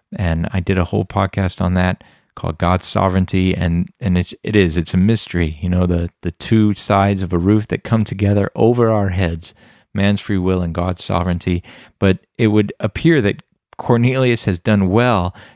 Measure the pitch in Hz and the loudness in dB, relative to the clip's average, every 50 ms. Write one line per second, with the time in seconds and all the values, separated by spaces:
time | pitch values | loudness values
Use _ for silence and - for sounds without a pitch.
0 | _ _ - - 98 85 82 82 82 - - 95 85 - 98 92 87 - - 104 | _ _ -8 -4 -2 -2 -2 -2 -2 -4 -4 -4 -2 -2 0 0 0 -2 -2 -4
1 | 98 - - 104 98 92 - 104 95 92 - - 92 90 92 92 90 90 90 - | -4 -2 -2 -2 -2 -2 -2 -2 -4 -4 -2 -2 -2 0 0 0 0 0 -2 -4
2 | - - _ _ _ _ - - - 85 78 - 87 87 90 87 - - - 104 | -8 -20 _ _ _ _ -16 -10 -8 -8 -6 -2 0 0 0 0 0 -2 -2 0
3 | 95 95 90 95 92 - - 95 92 92 87 82 90 85 82 85 90 - _ - | 0 2 2 0 0 0 0 0 0 0 0 0 0 0 0 -2 -2 -4 _ -8
4 | 127 98 90 90 90 - - - - - 107 104 92 85 80 87 80 - - 92 | -4 -2 0 0 0 -2 -6 -10 -6 0 2 4 4 4 2 0 -2 0 0 2
5 | 92 107 113 104 - - - 87 85 78 78 76 85 87 90 90 90 87 87 85 | 2 2 2 0 -2 -4 -2 -2 -2 -2 -4 -4 -4 -2 0 0 2 2 2 0
6 | 85 85 - _ - 87 - - - - 117 110 107 104 101 - - - 104 98 | -2 -4 -6 _ -8 -8 -8 -8 -4 0 2 4 4 2 0 -2 -2 0 2 2
7 | 98 101 101 95 95 85 90 85 85 95 107 110 104 - 101 - - - 117 110 | 2 2 0 -2 -2 -2 -2 0 2 4 2 2 2 -2 -6 -8 -4 -2 0 0
8 | 104 - - 98 104 101 104 101 98 - - - - 117 123 120 117 113 110 104 | 0 -2 -2 -2 0 2 2 2 0 0 0 2 2 4 4 4 2 2 2 2
9 | 101 95 87 95 95 82 82 80 82 - - _ - - - _ _ _ - 98 | 0 0 0 0 0 -2 -2 -4 -10 -14 -20 _ -20 -20 -20 _ _ _ -4 -2
10 | 98 101 101 98 - - 104 92 90 92 92 92 90 85 80 85 87 90 90 - | 0 0 0 0 -2 -2 -2 0 0 0 0 0 0 -2 -2 -2 -2 -4 -4 -6
11 | - - 92 87 87 92 87 87 - 92 90 87 - - - - - - _ - | -4 -4 -2 0 0 0 -2 -2 -2 -2 -4 -4 -4 -8 -18 -20 -20 -20 _ 0
12 | 98 98 92 - _ _ _ - 123 110 104 107 107 104 - - - 107 - - | 2 2 2 2 _ _ _ 0 0 2 4 2 2 0 -2 -6 -6 -6 -4 0
13 | - 160 165 147 104 101 - - - _ _ _ _ _ _ - - - 123 117 | 2 2 2 4 2 0 -2 -4 -10 _ _ _ _ _ _ -6 0 2 2 2
14 | 120 127 131 131 131 123 123 - - - 95 87 - 120 107 101 98 90 95 113 | 2 2 0 2 2 2 0 0 0 -2 -4 -2 0 0 0 2 2 2 2 2
15 | 123 123 117 95 87 90 - - - - - | 2 2 2 0 0 -2 -6 -10 -18 -20 -20